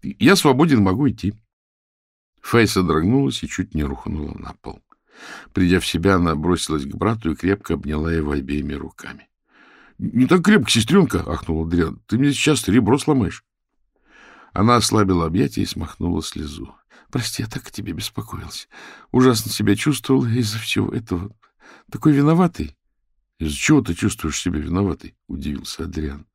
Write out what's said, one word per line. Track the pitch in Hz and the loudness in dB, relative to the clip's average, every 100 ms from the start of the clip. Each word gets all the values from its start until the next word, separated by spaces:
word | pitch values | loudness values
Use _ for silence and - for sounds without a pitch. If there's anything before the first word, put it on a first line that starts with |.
Я | - - 135 196 | -12 2 4 6
свободен, | 147 127 165 127 | 4 4 4 4
могу | 95 95 143 | 4 2 0
идти". | 110 101 - _ _ _ _ _ _ _ _ _ _ | -2 -6 -6 _ _ _ _ _ _ _ _ _ _
Фэй | - 117 104 | 0 2 4
содрогнулась | 107 90 78 87 131 135 - | 2 2 2 2 2 0 -4
и | 73 | -8
чуть | - 90 | -8 -6
не | 80 | -4
рухнула | 71 69 73 76 73 - | -6 -6 -8 -8 -10 -12
на | - | -16
пол. | - - - _ _ _ - - - - | -16 -18 -18 _ _ _ -20 -20 -20 -8
Придя | - 90 90 | 0 2 2
в | - | 0
себя, | 85 95 | 0 2
она | 92 87 76 | 4 2 0
бросилась | 80 87 - 76 | 0 -2 -2 -4
к | 69 | -6
брату | - 98 113 82 | -4 -4 -2 -4
и | |
крепко | 73 87 101 - | -2 -2 -2 -2
обняла | 80 69 76 82 | -6 -4 -4 -2
его | 82 76 | -2 -2
обеими | 71 67 73 71 | -4 -4 -6 -4
руками. | 69 71 - - - _ _ _ _ _ _ _ - | -8 -12 -16 -18 -18 _ _ _ _ _ _ _ -10
"Не | - 120 127 | -4 0 4
так | 185 | 4
крепко, | 170 214 117 | 6 4 4
сестрёнка!" | 117 110 190 143 85 - | 0 4 4 4 0 -2
ахнул | 80 - 80 80 | -6 -4 -4 0
Адриан. | 87 80 - _ | 0 0 -4 _
"Ты | 113 | 0
мне | 143 | 2
сейчас | 127 - 135 - | 2 0 2 4
ребро | 110 104 139 | 4 4 2
сломаешь!" | - 135 87 - _ _ _ _ _ _ _ _ - - - | 2 0 0 -4 _ _ _ _ _ _ _ _ -20 -20 -10
Она | - 110 120 | 0 2 2
ослабила | - 107 98 90 82 | 2 2 2 2 0
объятия | 90 139 104 | 0 -2 -2
и | 101 | -6
смахнула | - 85 - 87 85 | -6 -10 -6 -4 -4
слезу. | 80 - 73 76 - _ _ _ _ | -6 -10 -12 -12 -16 _ _ _ _
"Прости, | 127 110 - | -6 -6 -8
я | 110 | -8
так | 139 - | -10 -12
о | |
тебе | - 107 | -12 -10
беспокоилась. | - 107 - - - - - - - - - _ | -10 -10 -10 -12 -14 -12 -16 -18 -20 -20 -20 _
Ужасно | 123 127 113 110 | 4 4 4 -2
себя | - 104 | -2 0
чувствовала | 101 151 135 - 135 123 | 2 0 -2 0 2 2
из-за | 117 110 110 | 0 -2 -4
всего | 110 110 104 | -4 -2 -2
этого. | - 110 87 104 _ _ _ - - _ | -4 -6 -6 -6 _ _ _ -20 -20 _
Такой | - 156 | 0 2
виноватый!" | 143 147 165 180 - 76 _ _ _ _ _ _ _ | 4 4 4 2 0 -10 _ _ _ _ _ _ _
"Из-за | 78 71 | -6 -2
чего | - 151 | 2 2
ты | 101 | 2
чувствуешь | 85 107 - 80 - | -2 -2 -2 -6 -4
себя | 90 80 | -4 -4
виноватой?" | 73 87 98 76 - _ _ | -2 -2 0 -4 -12 _ _
удивился | 73 73 71 - - | -8 -6 -8 -10 -10
Адриан. | 82 80 76 73 - | -8 -6 -8 -10 -18